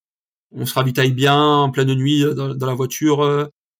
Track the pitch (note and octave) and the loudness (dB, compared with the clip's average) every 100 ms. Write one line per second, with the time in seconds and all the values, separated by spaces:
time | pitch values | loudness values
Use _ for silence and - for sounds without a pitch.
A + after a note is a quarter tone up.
0 | _ _ _ _ _ B2+ B2 C3+ C3 B2+ | _ _ _ _ _ -10 -4 -2 -2 0
1 | C3 B2+ C#3 C#3+ D3+ C#3+ C#3 D3+ C3+ C3 | 0 2 2 4 4 2 2 0 0 0
2 | C#3 D3 D3 C#3 C3+ C3+ C3 B2+ C3 - | 0 2 0 -2 -6 -6 -6 -4 -6 -2
3 | D#3 D3 D3 C#3+ D3 _ _ | 0 2 0 0 -4 _ _